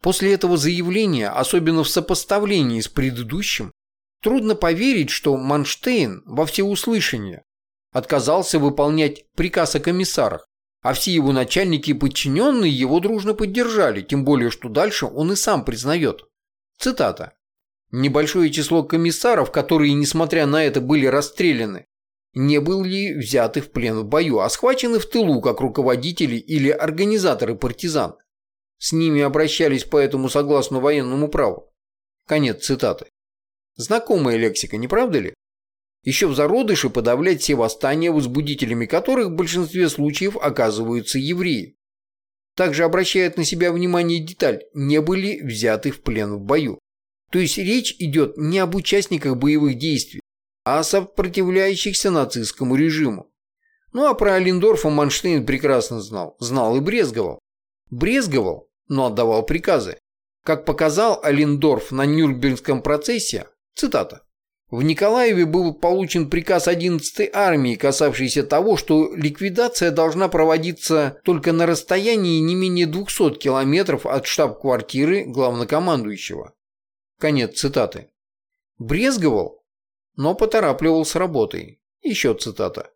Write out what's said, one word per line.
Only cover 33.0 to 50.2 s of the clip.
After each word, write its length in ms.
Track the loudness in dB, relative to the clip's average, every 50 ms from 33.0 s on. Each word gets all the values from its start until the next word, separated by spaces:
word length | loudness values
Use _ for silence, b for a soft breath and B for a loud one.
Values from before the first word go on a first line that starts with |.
| -8 -20 _ _ _ _ _ _ _ _ _ _ _ _ _
Знакомая 600 | -14 -4 -2 -2 -2 0 0 0 2 2 2 2
лексика, 400 | 2 0 0 0 -2 -8 -6 -6
не 100 | -8 -4
правда 320 | -2 0 0 0 2 0 -2
ли? 160 | -2 -4 -10 _ _ _ _ _ _ _ _ _ _ _ _ _ _
Ещё 260 | -4 -2 0 0 0
в 80 | 2
зародыше 540 | 2 2 2 2 0 2 2 0 0 0 -2
подавлять 500 | -2 0 0 2 2 2 2 0 0 0
все 140 | 0 -2 0
восстания, 580 | 2 0 -2 -2 -2 -2 -2 0 0 0 0 0
возбудителями 760 | 0 0 0 -2 -4 -2 -4 -4 -4 -4 -4 -2 -4 -4
которых 420 | 0 -2 -2 0 0 0 0 0 -2
в 60 | -2
большинстве 540 | -2 -4 -2 -2 -4 -4 -4 0 0 0 0
случаев 480 | 0 0 -2 -2 -2 -2 -4 -4 -4
оказываются 840 | -2 -4 -4 0 0 0 0 0 -2 -4 -2 -4 -4 -4 -4 -4 -4
евреи. 600 | -2 -2 -2 -2 -2 -2 -2 -2 -4 -8 _ _ _ _ _ _ _ _ _ _ _ _ _ _ _ _ _
Также 300 | -2 0 0 2 2 0
обращает 520 | 2 2 2 0 2 2 2 2 2 0 -2
на 60 | -4
себя 280 | -2 0 0 0 0 0
внимание 480 | 0 0 0 0 0 2 0 0 -2
деталь: 440 | -4 -8 -4 _ 0 0 0 -2 -6 _ _
не 260 | -4 0 2 2 2
были 400 | 2 2 0 0 0 -4 -6 -6 -8
взяты 480 | -8 -6 -2 0 0 0 0 -2 -4
в 120 | -6 -4 -6
плен 320 | -4 -2 -2 -4 -4 -6
в 60 | -8 -2
бою. 360 | 0 0 0 0 -2 -6 -8 _ _ _ _ _ _ _ _ _ _ 0
То 60 | 0
есть 180 | 0 0 -2 -2
речь 380 | -2 0 0 0 0 -2 -6 _
идёт 380 | -6 -2 2 2 2 2 0
не 220 | -4 -4 0 0 0
об 180 | 0 0 -2
участниках 600 | -4 -2 0 0 0 0 0 -4 -4 -2 -2 -2
боевых 420 | 0 2 2 4 4 2 2 0 0
действий, 420 | -2 -2 -2 -2 -4 -6 -10 -20